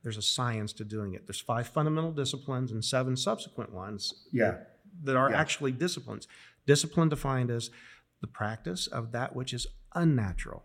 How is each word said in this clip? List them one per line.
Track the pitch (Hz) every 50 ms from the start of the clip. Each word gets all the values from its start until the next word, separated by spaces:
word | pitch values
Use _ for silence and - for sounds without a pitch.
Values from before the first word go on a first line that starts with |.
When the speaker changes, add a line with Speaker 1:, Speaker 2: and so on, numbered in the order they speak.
| _
Speaker 1:
There's | 120 110 107
a |
science | 107 - - - 127 120 117 110 107 104 -
to | - 110
doing | 104 107 107 104 98 92
it. | 90 - -
There's | 98 -
five | - - 117 117 120 -
fundamental | - 160 151 151 156 156 160 165
disciplines | 160 143 135 131 - 131 - - 131 127 127 123
and | 110 110 110
seven | - - 127 127 131 131
subsequent | 127 - 202 226 - - - - - 113 -
ones | - 92 92 101 107 101 - - - - _ -
Speaker 2:
Yeah. | - 120 113 98
Speaker 1:
that, | 87 - - - - _ _ - - 175 156
that | 135 135
are | 127 131 139
Speaker 2:
Yeah. | 113 139
Speaker 1:
actually | 156 147 - - 147 135 127
disciplines. | 123 160 180 175 - 127 117 107 104 - _ - - - - _ _ _
Discipline | - 143 143 - 160 - 175 165 160
defined | 151 139 - 139 135 127 123 120
as | 120 117 117 - - - - - - - _ _ _ _
the | - -
practice | - - 107 104 113 110 - 170 180 180 - -
of | - 123 113 113
that | 117 120 131 - -
which | 123 127 - -
is | 120 - - - - - - -
unnatural. | 170 170 165 147 123 107 95 90 - - - - - -